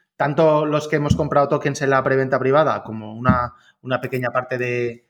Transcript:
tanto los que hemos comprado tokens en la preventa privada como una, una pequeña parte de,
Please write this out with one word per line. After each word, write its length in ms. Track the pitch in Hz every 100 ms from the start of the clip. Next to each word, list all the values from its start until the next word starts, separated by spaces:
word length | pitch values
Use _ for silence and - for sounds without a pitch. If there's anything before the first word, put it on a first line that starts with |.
| _ -
tanto 500 | 143 147 160 151 151
los 220 | 151 147
que 100 | 151
hemos 180 | 147 143
comprado 320 | 147 147 139
tokens 340 | 147 147 139
en 80 | 139
la 140 | 135
preventa 360 | 135 135 131 131
privada 440 | 127 143 147 104
como 320 | - 110 107 113
una, 380 | 127 123 120 - _ _
una 180 | 127 127
pequeña 300 | 127 127 123
parte 280 | 127 127 127
de, 480 | 123 123 120 117 _